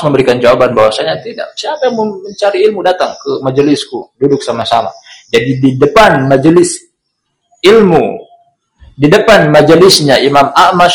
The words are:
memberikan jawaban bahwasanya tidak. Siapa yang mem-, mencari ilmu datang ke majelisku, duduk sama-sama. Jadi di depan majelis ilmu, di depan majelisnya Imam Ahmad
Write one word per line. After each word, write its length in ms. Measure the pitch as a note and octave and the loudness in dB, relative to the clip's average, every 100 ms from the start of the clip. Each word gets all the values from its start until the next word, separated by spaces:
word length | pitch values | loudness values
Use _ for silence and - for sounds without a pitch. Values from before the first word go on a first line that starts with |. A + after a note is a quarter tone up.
| D3+ | 0
memberikan 320 | C3+ B2+ B2 | 0 0 0
jawaban 360 | A#2+ C3 B2 | 0 2 0
bahwasanya 440 | A2+ A2 A#2+ D#3+ D#3+ | 0 0 -2 -6 -8
tidak. 320 | A3+ A3 - | -12 -14 -14
Siapa 360 | - - D4+ B3+ | -10 -10 -4 -4
yang 80 | A3+ | -4
mem-, 200 | G#3+ F#3+ G3+ | -6 -8 -16
mencari 280 | G3+ G3+ F#3 G#3+ | -4 -4 0 -2
ilmu 140 | G3+ | 0
datang 320 | F3+ F3+ B2+ - | -4 -2 -6 -6
ke 240 | C#3 C3 | -8 -6
majelisku, 720 | C3 C3 D3 C#3 - A#2 - _ | -4 0 0 -2 -4 -12 -14 _
duduk 240 | C#3 C3+ | -2 -2
sama-sama. 480 | - A#2 A2 A#2 G2+ - _ - _ | -4 -6 -2 -2 -4 -12 _ -20 _
Jadi 280 | D#3 C3+ C3 | -4 -2 -2
di 120 | C3+ B2+ | -2 0
depan 480 | C#3+ A3 - C#3 C3+ | 0 2 2 2 0
majelis 480 | C3+ D#3+ F3 E3+ - _ _ _ _ _ _ _ _ | 0 2 2 0 -4 _ _ _ _ _ _ _ _
ilmu, 440 | F#3 A3 G3 D#3 G#2+ F#2+ - _ _ _ _ _ - | 2 4 4 2 -2 -8 -16 _ _ _ _ _ -20
di 120 | - D3 | -4 0
depan 400 | G#3+ A3+ G3 D3+ | 2 2 2 4
majelisnya 680 | D3+ D3 E3 F#3 F#3 D3 B2 | 2 4 4 4 2 0 0
Imam 280 | C3 C#3+ C3+ | 2 0 0
Ahmad 400 | D#3 F3+ F#3 F3 | 2 0 2 0